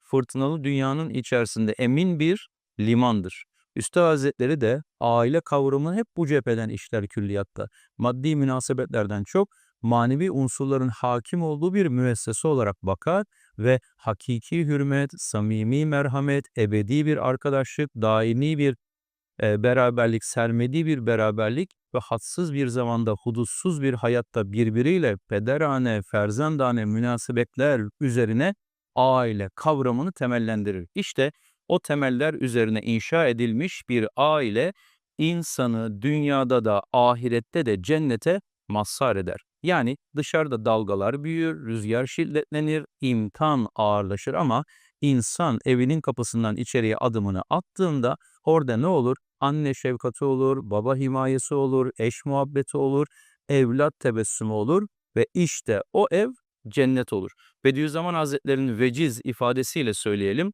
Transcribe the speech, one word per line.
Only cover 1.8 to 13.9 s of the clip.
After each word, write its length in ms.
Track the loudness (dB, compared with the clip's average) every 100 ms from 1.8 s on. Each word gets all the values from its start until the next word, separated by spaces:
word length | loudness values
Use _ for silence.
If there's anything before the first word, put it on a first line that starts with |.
| 0 2 2 0
bir 300 | 0 -2 -6 _ _ -4
limandır. 640 | 2 4 4 0 -4 -12 -20 _ _ -10
Üstad 280 | -2 2
Hazretleri 560 | 4 4 0 0 0 2
de 220 | 0 0 -4 _
aile 400 | 0 2 2 0
kavramını 560 | 0 0 2 2 0 -2
hep 100 | -4 -4
bu 100 | 0
cepheden 420 | 0 0 -2 -2
işler 400 | -8 -6 -6 -4
külliyatta. 600 | -4 -4 -4 -6 -8 -12 _ _ _
Maddi 380 | -2 0 0 2
münasebetlerden 880 | 2 0 -2 -4 -2 -2 -2 -2
çok 240 | -2 0 0 _ _ _
manevi 480 | 0 2 2 2 0
unsurların 580 | 0 -2 -2 -2 0 0
hakim 540 | -2 -2 -2 -2 -4
olduğu 320 | -2 -2 0
bir 120 | 2 0
müessese 640 | 2 0 0 -4 -2 0
olarak 280 | 2 0 -2
bakar 420 | -4 -4 0 -2 -2 _ _ -2
ve 220 | 2 2 _